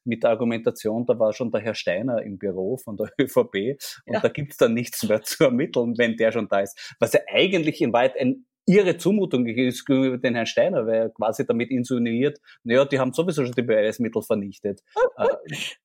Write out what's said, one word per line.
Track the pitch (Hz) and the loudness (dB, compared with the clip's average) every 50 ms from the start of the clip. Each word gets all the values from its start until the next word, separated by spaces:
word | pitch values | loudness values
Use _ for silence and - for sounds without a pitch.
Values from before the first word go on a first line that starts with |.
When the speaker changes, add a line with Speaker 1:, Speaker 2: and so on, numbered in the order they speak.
| - | -6
Speaker 1:
mit | 123 117 113 127 | -6 -2 0 2
der | 120 | 2
Argumentation, | 113 113 123 117 117 113 117 123 117 - - 107 110 117 123 | 2 2 2 0 0 0 -2 -2 -2 -2 -2 -2 -2 0 0
da | 127 117 113 | 0 0 2
war | 113 107 | 2 0
schon | 104 - 127 113 | 0 0 -4 -4
der | 117 107 | -2 -2
Herr | 107 113 104 | -4 -4 -6
Steiner | - - 92 87 95 117 131 120 110 - | -4 -4 -2 -2 -2 -2 -2 -2 -4 -4
im | 107 98 90 | -6 -8 -6
Büro | 104 98 90 95 92 101 131 | -6 -4 -4 -2 -4 -4 -4
von | 131 - 117 104 | -6 -8 -8 -8
der | 95 107 - - | -6 -6 -4 -2
<laughs> | - | -2
Ö | 131 | -2
V | - - 127 110 | 2 2 0 0
P | - - 98 101 127 143 - - - - - - | 0 -2 -4 -4 -4 -6 -6 -10 -14 -16 -14 -8
und | - 113 | -6 -2
Speaker 2:
Ja. | 110 | 0
Speaker 1:
da | 110 117 | 0 -2
gibt's | - 151 143 - - | -2 -4 -8 -8 0
dann | - 139 117 113 | 2 2 4 4
nichts | 120 123 - - - - | 0 -2 -4 -6 -4 -2
mehr | 104 107 110 | 0 0 0
zu | - - - - 160 | -2 -4 0 2 2
ermitteln, | 131 120 123 156 - - 127 117 117 113 117 | 2 2 2 0 0 0 -2 -2 0 0 0
wenn | 120 113 113 | 0 0 2
der | 113 113 113 | 2 0 0
schon | 113 117 107 | 0 0 -2
da | - 101 98 | 0 0 0
ist. | 98 - - - - - - - | -2 -2 -6 -14 -18 -18 -4 -2
Was | 117 - - | 0 2 2
ja | - - - | 2 0 2
eigentlich | - - 185 190 196 170 151 156 - - | 2 2 2 2 2 0 0 0 -2 0
in | 160 120 107 | 0 2 4
Wahrheit | 117 127 131 - - | 4 2 2 2 0
ein | 127 127 - - - _ _ _ _ - | 0 0 -2 -2 -8 _ _ _ _ 4
ihre | 180 208 196 180 160 | 4 6 6 4 2
Zumutung | - - 180 208 208 190 - - 123 123 | 0 2 2 2 2 2 0 0 0 0
ist | 117 110 123 127 127 123 - - | 0 0 0 0 0 -2 -2 -2
gegenüber | - 135 131 135 131 127 | 0 2 2 2 2 0
den | 123 131 127 120 | 0 -2 -2 0
Herrn | 117 113 | 0 -2
Steiner, | - - 117 135 185 190 135 110 | 0 2 2 2 2 2 0 0
weil | 110 113 | 0 0
er | 113 113 110 | 0 0 -2
quasi | - - 107 113 110 - 131 | -2 -2 -2 -2 -2 0 -2
damit | - 117 117 120 117 | 0 0 0 -2 -2
insinuiert, | 135 123 123 - 131 120 117 117 113 120 135 147 147 - _ - - _ - | -2 -2 -2 -2 -2 0 0 0 0 0 0 0 -2 -6 _ -20 -20 _ -2
naja, | 117 117 131 143 | 2 4 4 4
die | 139 139 131 | 4 2 0
haben | 131 127 - | 0 0 0
sowieso | - 170 185 156 147 127 | -2 -2 0 0 -2 -2
schon | 123 123 | -2 -2
die | 127 | -2
Beweismittel | 120 120 110 107 104 110 - - 117 110 - 110 | 0 2 2 2 2 2 0 -2 -4 -4 -2 -4
vernichtet. | - - 113 104 101 101 95 - - 101 98 - _ _ - | -2 -2 -2 -2 -2 -6 -8 -8 -6 -6 -6 -8 _ _ -2
Speaker 2:
<laughs> | 427 508 - - | 0 0 0 0
Speaker 1:
Äh, | - - 269 - - - 156 147 - - - - - _ | 0 0 0 0 -2 -6 -12 -10 -10 -10 -10 -12 -12 _